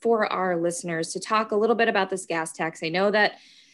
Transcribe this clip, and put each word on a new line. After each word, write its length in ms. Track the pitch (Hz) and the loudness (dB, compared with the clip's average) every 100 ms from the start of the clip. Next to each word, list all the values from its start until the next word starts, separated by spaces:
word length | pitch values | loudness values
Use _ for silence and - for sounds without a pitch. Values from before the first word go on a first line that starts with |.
for 320 | 226 226 208 | 0 2 2
our 240 | - 185 170 | 0 0 0
listeners 560 | 175 175 170 160 165 | 0 -2 -4 -4 -4
to 60 | 185 | -6
talk 320 | - 220 220 | -2 0 0
a 60 | 208 | 2
little 180 | 226 | 2
bit 140 | 226 226 | 2 2
about 220 | 214 190 | 2 0
this 160 | 190 - | -2 -4
gas 260 | 165 165 | -4 -4
tax. 320 | - 160 - | -4 -6 -4
I 40 | 160 | -4
know 220 | 180 202 | 0 2
that 220 | 214 202 - - - - | 4 2 0 -20 -20 -20